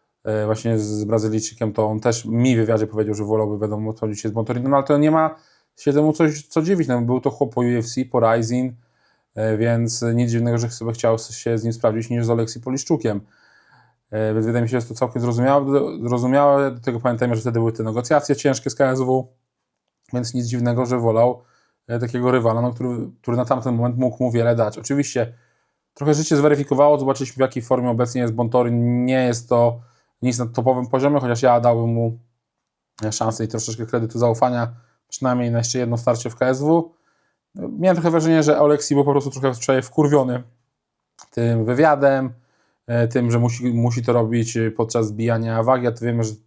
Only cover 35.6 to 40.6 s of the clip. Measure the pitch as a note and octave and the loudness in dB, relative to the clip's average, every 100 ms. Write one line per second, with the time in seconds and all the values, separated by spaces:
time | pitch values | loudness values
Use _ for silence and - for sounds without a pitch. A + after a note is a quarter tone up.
35.6 | A#2 B2+ A#2+ A#2 A#2+ A#2 A#2+ - B2+ C3 | -2 -2 -2 -2 0 -2 -4 -2 0 0
36.6 | D3 E3 E3 _ _ _ _ _ _ G3 | 2 2 0 _ _ _ _ _ _ -14
37.6 | - - F3+ F3+ E3+ E3 D#3+ D#3+ D3 D3 | -10 -2 2 2 2 2 4 4 4 4
38.6 | D3 D3 - C#3+ C#3+ C#3 C3+ C3 C3+ A#2+ | 4 4 2 2 4 2 0 -2 -4 -2
39.6 | - C3 B2 - D3 D3 B2+ B2 - _ | 0 0 0 0 4 4 2 -4 -10 _